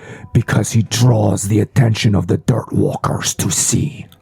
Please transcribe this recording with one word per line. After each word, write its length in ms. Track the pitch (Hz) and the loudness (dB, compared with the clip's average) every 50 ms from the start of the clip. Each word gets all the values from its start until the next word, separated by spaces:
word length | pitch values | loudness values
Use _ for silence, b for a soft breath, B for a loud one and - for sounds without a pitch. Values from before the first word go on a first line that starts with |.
| B B B B B B B | B B B B B B B
because 400 | - 113 - - - 107 - - | -2 0 0 0 0 0 0 2
he 100 | 113 110 | 0 0
draws 600 | - - 113 117 127 123 107 107 107 98 101 - | 0 0 0 2 4 4 4 2 2 0 0 -2
the 160 | 98 104 107 | 0 0 0
attention 540 | 104 - - - 131 117 110 101 - - 104 | 0 0 2 2 2 2 2 2 2 2 2
of 120 | 95 82 | 2 0
the 120 | 85 - - | 0 -2 -2
Dirt 340 | - - - 110 - - - | 0 0 -2 -2 -2 -4 -2
Walkers 640 | - 104 101 - - - - 143 - - - - | 0 0 0 0 -2 -4 -4 -4 -4 -4 -6 -4
to 140 | - - - | -2 -2 -2
sea. 560 | - - - - - - - - - - - - - - | -2 -2 -2 0 0 0 0 -2 -4 -8 -16 -18 -20 -20